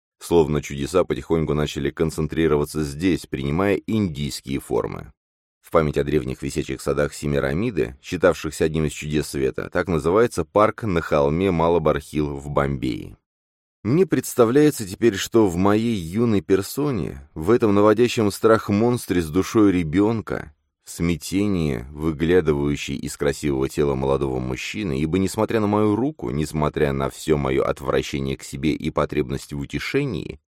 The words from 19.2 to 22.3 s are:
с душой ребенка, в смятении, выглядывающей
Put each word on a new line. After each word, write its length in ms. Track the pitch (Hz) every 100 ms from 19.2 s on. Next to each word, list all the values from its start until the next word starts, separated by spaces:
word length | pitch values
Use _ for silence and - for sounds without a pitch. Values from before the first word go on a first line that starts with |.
с 80 | 80
душой 420 | 85 92 113 101
ребенка, 840 | 90 80 87 104 113 85 - - _ _ _
в 40 | -
смятении, 960 | - 85 80 - 92 104 92 76 60 65
выглядывающей 1040 | 73 78 73 80